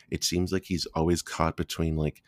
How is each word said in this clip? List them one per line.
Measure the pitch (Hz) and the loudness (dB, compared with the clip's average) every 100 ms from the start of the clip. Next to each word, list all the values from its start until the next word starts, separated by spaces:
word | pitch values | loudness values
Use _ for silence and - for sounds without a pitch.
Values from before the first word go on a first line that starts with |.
| - | -8
It | - | -4
seems | - 87 90 | 0 0 0
like | 95 | -2
he's | - 87 - | 0 -4 -2
always | 82 82 87 | 2 2 2
caught | - - 82 - | 0 0 0 0
between, | 82 - 82 78 | -4 -2 0 0
like, | 76 - | -2 -4